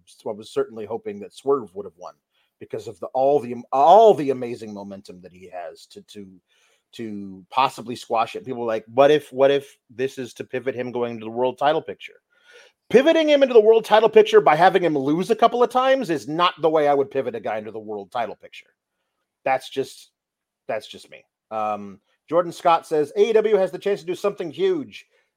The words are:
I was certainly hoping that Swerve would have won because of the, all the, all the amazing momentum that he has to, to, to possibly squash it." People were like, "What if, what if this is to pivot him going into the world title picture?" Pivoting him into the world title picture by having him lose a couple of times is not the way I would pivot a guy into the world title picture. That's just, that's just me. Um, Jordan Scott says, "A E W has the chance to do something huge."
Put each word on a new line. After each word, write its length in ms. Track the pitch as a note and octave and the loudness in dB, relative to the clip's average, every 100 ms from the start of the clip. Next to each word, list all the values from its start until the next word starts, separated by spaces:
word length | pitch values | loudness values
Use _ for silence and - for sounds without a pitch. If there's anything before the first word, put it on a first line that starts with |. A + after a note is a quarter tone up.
| E2+ _ B2 | _ _ -14
I 40 | |
was 180 | G#2 A2 | -12 -8
certainly 340 | C#3 C3+ A2+ G#2 | -6 -6 -8 -10
hoping 340 | A2+ A2 G2+ | -10 -10 -14
that 120 | F#2+ | -16
Swerve 420 | - C3+ C#3 G#2 F#2+ | -16 -14 -12 -14 -14
would 100 | F2+ | -16
have 100 | E2+ | -16
won 200 | E2 D2 _ _ _ - | -20 -20 _ _ _ -20
because 280 | G#2+ A2+ G#2+ | -16 -16 -16
of 120 | G#2 | -16
the, 60 | - | -10
all 320 | C3 C3+ C#3 | -2 0 0
the, 160 | A#2+ A#2+ - | -2 -12 -6
all 420 | C3 D3 G3 A3 | 0 6 8 8
the 180 | D#3+ C#3 | 4 0
amazing 420 | B2 A#2+ A#2 A2 | -4 -6 -10 -12
momentum 480 | G2+ G2+ F#2+ - F2+ | -14 -14 -16 -18 -20
that 100 | F2+ | -20
he 160 | F2+ F#2 | -20 -18
has 380 | F2+ E2+ - - | -16 -16 -18 -20
to, 140 | G#2 | -20
to, 260 | F#2+ G#2 F#2+ F#2 _ _ _ _ _ | -20 -20 -20 -20 _ _ _ _ _
to 520 | - A2 G#2 G2 F#2+ F#2 | -14 -12 -12 -14 -18 -8
possibly 460 | - C3 - A2+ - | -2 -2 -2 -12 -12
squash 400 | - A#2 A2+ G#2+ | -4 -2 -2 -6
it." 100 | B2+ | -12
People 160 | A#2+ | -8
were 60 | A#2 | -6
like, 180 | A2 A2 | -6 -2
"What 240 | A#2 C#3+ | 2 4
if, 200 | D3+ - | 4 0
what 200 | B2+ C#3 | 0 2
if 260 | C#3 C3+ _ _ | 2 -4 _ _
this 280 | A2 C3 - | -8 -8 -8
is 160 | A#2+ | -12
to 100 | - | -12
pivot 320 | B2+ B2+ A#2+ A#2+ | -10 -10 -8 -8
him 160 | B2 | -6
going 220 | A#2+ A#2+ | -6 -6
into 120 | A#2 A2 | -8 -10
the 60 | |
world 260 | A#2 B2+ B2 | -4 -4 0
title 240 | C#3+ D#3+ | -2 -2
picture?" 400 | - F#2 - _ _ _ _ - - _ - | -4 -14 -18 _ _ _ _ -20 -20 _ 2
Pivoting 400 | A3+ C#4+ D#4+ D4+ | 4 6 4 4
him 120 | C#4+ | 4
into 120 | C4+ | 6
the 80 | A#3 | 6
world 240 | G#3+ A3+ - | 6 4 4
title 240 | G#3+ A3 | 4 6
picture 320 | A3 G#3 G#3+ | 6 6 6
by 160 | E3+ D3+ | 4 6
having 260 | F#3 F3+ | 4 4
him 140 | E3+ D3 | 0 0
lose 320 | C3+ D#3+ F#3 | 0 -2 -2
a 60 | A3+ | 0
couple 280 | A#3 A#3+ | 0 2
of 60 | B3 | 0
times 400 | B3+ C4 C4+ F#3 | 0 0 0 -2
is 180 | F3 G3+ | -6 -4
not 260 | D#3 F3+ - | 0 0 0
the 80 | D#3+ | 0
way 200 | D#3 C#3+ | 2 2
I 40 | |
would 160 | C#3+ C#3 | 2 0
pivot 260 | C3+ A#2+ A2+ | -4 -6 -6
a 40 | |
guy 180 | A2+ G#2+ | -8 -8
into 140 | G#2+ | -10
the 80 | G#2+ | -14
world 320 | G#2+ G#2 G2 | -12 -12 -10
title 240 | A#2+ G#2+ F2+ | -8 -8 -10
picture. 320 | F2+ - - _ _ _ _ _ _ _ C#3 | -20 -20 -20 _ _ _ _ _ _ _ -4
That's 240 | C3 - | -4 -6
just, 420 | C3+ B2+ - - _ _ _ _ _ - | -8 -8 -10 -20 _ _ _ _ _ -10
that's 200 | A2 - | -10 -10
just 220 | G2 - | -20 -20
me. 160 | - _ _ - | -20 _ _ -14
Um, 480 | A2 G#2+ G#2 G2+ F#2+ _ _ - | -8 -6 -8 -12 -20 _ _ -4
Jordan 240 | E3 E3+ | -2 -2
Scott 340 | E3 F3 E3 - | -2 2 2 0
says, 240 | D3+ D3 G#3 | -2 0 0
"A 120 | A#3 | 2
E 40 | |
W 240 | A3 G#3+ G3+ | 2 2 2
has 140 | F#3 | 0
the 80 | F#3 | -4
chance 200 | G3 F#3+ | -6 -6
to 60 | E3 | -6
do 100 | F3 | -6
something 340 | G3+ G3+ F3 | -6 -6 -10
huge." 560 | C3 F#3+ E3+ A#2 - - _ _ | -4 -2 -2 -6 -16 -20 _ _